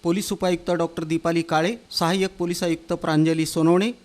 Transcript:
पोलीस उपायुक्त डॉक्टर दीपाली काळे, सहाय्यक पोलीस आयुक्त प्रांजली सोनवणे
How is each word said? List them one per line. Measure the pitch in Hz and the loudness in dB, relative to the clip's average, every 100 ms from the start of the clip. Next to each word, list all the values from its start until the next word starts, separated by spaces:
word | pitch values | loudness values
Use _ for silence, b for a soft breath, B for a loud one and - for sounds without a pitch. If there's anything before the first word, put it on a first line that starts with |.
पोलीस | 170 180 202 | 0 -2 -2
उपायुक्त | 196 185 175 175 | -4 -2 -2 -2
डॉक्टर | 175 165 170 | -2 -2 -4
दीपाली | 160 160 170 170 | -4 -2 0 -2
काळे, | 165 156 170 233 - | 0 0 0 -4 -6
सहाय्यक | - 165 190 190 - | -2 0 0 -2 -2
पोलीस | 175 175 | -4 -2
आयुक्त | 175 165 - | -2 -4 -4
प्रांजली | 170 180 156 160 160 156 | -4 0 2 4 2 -2
सोनवणे | 170 160 175 214 240 | 2 4 4 2 -6